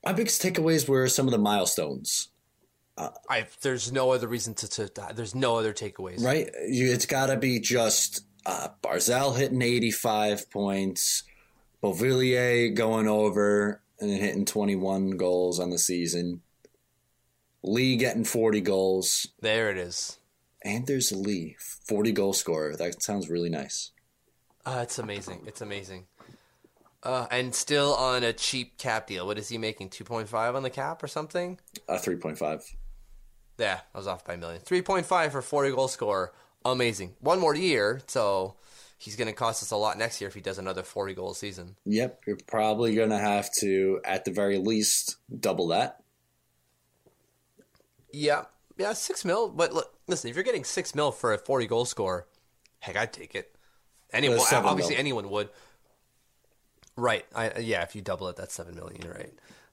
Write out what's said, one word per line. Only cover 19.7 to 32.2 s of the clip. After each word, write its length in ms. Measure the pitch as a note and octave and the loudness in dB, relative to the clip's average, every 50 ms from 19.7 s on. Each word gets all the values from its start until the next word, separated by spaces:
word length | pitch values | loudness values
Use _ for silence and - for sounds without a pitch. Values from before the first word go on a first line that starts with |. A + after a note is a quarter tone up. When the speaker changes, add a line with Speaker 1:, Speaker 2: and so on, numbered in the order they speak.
| G2 | 0
Speaker 2:
is. 400 | F#2 F2+ F2+ E2+ - - - - - _ _ _ _ _ _ _ _ - | -2 -6 -6 -6 -8 -8 -8 -10 -14 _ _ _ _ _ _ _ _ -6
Speaker 1:
Anders 480 | G2+ G#2 A#2 B2+ C3 C#3 C3 A#2+ - | -4 -4 -4 -2 -2 0 0 0 0
Lee, 440 | G2+ F#2+ G2 G2+ G#2 F2+ E2 D#2+ - - - - - - _ | -2 -2 -2 -2 -2 -2 -4 -8 -12 -14 -16 -16 -16 -14 _
forty 240 | - G#2+ G2+ G#2 A2+ | -2 0 2 2 2
goal 220 | G#2 G2+ G2 G2 F#2+ | 2 2 2 2 0
scorer. 420 | - - - E2 D#2 D#2 D2+ D2+ | -2 -2 0 -2 -2 -2 -4 -4
That 280 | D#2 E2+ F2 E2+ - - | -4 -4 -6 -4 -6 -6
sounds 260 | - G#2 G2+ E2+ D2+ | -4 -4 -4 -4 -2
really 220 | E2+ E2+ F2 E2+ | -2 0 0 0
nice. 400 | E2 D2+ C#2 C2+ - - - - _ _ _ _ _ _ _ _ _ _ _ _ _ _ _ | -2 -4 -6 -6 -8 -8 -8 -10 _ _ _ _ _ _ _ _ _ _ _ _ _ _ _
Speaker 2:
Uh, 140 | B2 C3 B2 | -8 -6 -6
it's 160 | A#2+ A#2 - | -6 -6 -6
amazing. 460 | - A2+ G#2+ G2+ G2+ F#2 F#2+ F#2 F2 - | -8 -6 -6 -8 -8 -8 -10 -14 -14 -14
It's 160 | G#2+ G#2 - | -16 -14 -14
amazing. 460 | A2+ G#2 G2+ G2+ F#2+ F#2 F#2+ F2+ F#2+ _ _ _ - - - _ _ _ _ _ _ _ _ _ _ _ _ _ - | -10 -10 -10 -10 -10 -12 -14 -16 -16 _ _ _ -20 -20 -20 _ _ _ _ _ _ _ _ _ _ _ _ _ -6
Uh, 240 | - C3 B2+ A#2+ - | -4 -2 -2 -2 -2
and 240 | A#2+ B2 B2+ B2+ A#2 | -2 -2 -2 0 -2
still 400 | - - - D3 C#3+ C#3+ C#3+ C#3+ | -4 -2 2 2 4 4 4 4
on 300 | A2+ B2+ C3 B2+ B2 A#2+ | 4 2 2 2 2 2
a 100 | A#2 A2+ | 0 0
cheap 460 | - - - - C3 B2 - _ - | 0 -2 -2 -2 -4 -6 -8 _ -6
cap 260 | - C3 A2 A2 G#2+ | -2 -2 -2 -2 -2
deal. 220 | - G2 F2+ F2+ | -6 -6 -6 -4
What 100 | G2 G#2 | -4 -4
is 120 | G#2+ G#2 - | -4 -6 -8
he 100 | A#2 A2+ | -6 -4
making? 320 | A2 A2 G#2+ - F#2+ F#2 | -4 -4 -4 -6 -12 -14
Two 120 | - - G2+ | -12 -14 -10
point 240 | - A#2+ A2+ A2+ G#2 | -6 -6 -6 -6 -4
five 260 | A#2 A2 A2+ A#2+ B2 | -2 0 0 0 0
on 80 | C3+ C3+ | -2 -4
the 80 | B2+ | -4
cap 320 | B2+ C3+ C3+ D3 E3 - - | -4 -4 -6 -6 -6 -8 -10
or 40 | |
something? 520 | C#3 - D#3 D#3 D3+ - F3+ F3 F3+ F#3 - _ - - - - | -8 -6 -8 -8 -4 -4 -4 -4 -4 -8 -12 _ -20 -20 -16 -6
Speaker 1:
Uh, 120 | - E2+ F#2 | -4 -4 -2
three 160 | - - F2 | -2 -2 -4
point 240 | - | -4